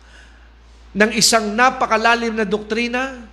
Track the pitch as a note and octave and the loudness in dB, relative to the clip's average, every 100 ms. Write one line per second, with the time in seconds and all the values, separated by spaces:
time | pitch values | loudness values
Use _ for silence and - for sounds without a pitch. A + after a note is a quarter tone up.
0 | - - - - - - - - - G3+ | -20 -20 -20 -20 -20 -20 -20 -20 -10 2
1 | A3 A#3 - A3+ G#3+ G#3+ B3+ B3+ A#3 A3 | 2 4 2 2 0 2 2 2 -2 0
2 | A3+ A#3+ A#3 A3 G3+ G#3 G#3+ A3 A#3+ B3 | 2 0 -2 -4 -2 -4 -4 -4 -4 -4
3 | C4 B3 A3 | -6 -10 -18